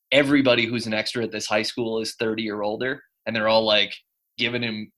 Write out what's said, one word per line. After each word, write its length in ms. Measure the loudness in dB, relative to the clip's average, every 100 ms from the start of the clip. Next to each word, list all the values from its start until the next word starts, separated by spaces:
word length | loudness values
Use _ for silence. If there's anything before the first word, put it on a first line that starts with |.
| 0
everybody 540 | 2 4 4 4 4 2
who's 220 | -2 -4
an 80 | -4
extra 280 | -4 -4
at 80 | -4
this 140 | -6 -2
high 160 | 0
school 380 | 0 -4 -4 -2
is 160 | -4 -4
thirty 340 | -2 -2 -4
or 140 | -4
older, 400 | -4 -2 -4 -6 _ _ -6
and 80 | 0
they're 120 | 4
all, 160 | 4 4
like, 280 | 2 2 -4 _ _ _ -6
giving 240 | -4 -2
him 280 | -4 -6 -10